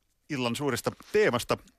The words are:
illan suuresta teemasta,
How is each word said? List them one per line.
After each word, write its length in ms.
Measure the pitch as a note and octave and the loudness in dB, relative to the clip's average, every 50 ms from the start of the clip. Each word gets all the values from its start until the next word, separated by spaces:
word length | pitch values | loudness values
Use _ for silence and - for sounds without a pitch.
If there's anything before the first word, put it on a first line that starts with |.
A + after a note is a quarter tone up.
| _ _ _ _ _ - | _ _ _ _ _ -8
illan 260 | D#3 C3 B2+ A#2+ A#2 | -4 -2 -2 -2 -2
suuresta 360 | A#2 D3 C#3 - - - B2+ A2 - - - | -2 -2 -2 -2 -2 -2 -4 -6 -8 -6 -2
teemasta, 460 | - G#3 G#3+ D#3+ A#2+ A#2+ - - B2 - - - _ | 2 2 4 4 2 0 0 -2 -4 -4 -6 -10 _